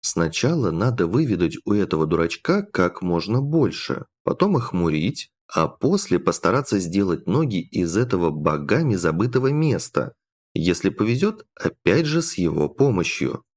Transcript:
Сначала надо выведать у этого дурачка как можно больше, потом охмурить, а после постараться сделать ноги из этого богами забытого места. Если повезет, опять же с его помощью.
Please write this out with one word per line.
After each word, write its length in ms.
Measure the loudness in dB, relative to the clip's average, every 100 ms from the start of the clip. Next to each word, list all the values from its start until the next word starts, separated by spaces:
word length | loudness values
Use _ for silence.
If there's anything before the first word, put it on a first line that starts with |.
Сначала 680 | -4 -2 -2 0 0 0 0
надо 340 | 0 0 0 0
выведать 500 | 2 0 0 0 -2
у 80 | -2
этого 340 | 0 0 0 0
дурачка 560 | 2 0 -4 -2 -2
как 380 | 0 0 0 0
можно 400 | -2 -2 0 -2
больше, 680 | 0 0 0 -2 -8 -8 -10 _
потом 320 | -4 0 2 2
охмурить, 760 | 0 0 0 0 -2 -4 -12 _ _
а 160 | -2 -2
после 500 | 0 0 0 0 0
постараться 600 | 0 0 2 2 0 -2
сделать 460 | 0 0 0 -2 0
ноги 340 | 0 0 -2
из 360 | -4 -4 0 0
этого 340 | 0 0 0
богами 640 | 0 -2 -2 0 0 2
забытого 540 | 2 0 0 0 0 0
места. 640 | 0 0 0 -2 -4 -4 _ _ _ _
Если 380 | -4 0 2 0
повезет, 560 | 0 0 2 0 -2 -16
опять 520 | -8 -8 -2 2 2 2
же 140 | -2
с 140 | -2
его 340 | -2 -2 0 -2
помощью. 760 | 2 2 2 -2 -2 -4 -6 _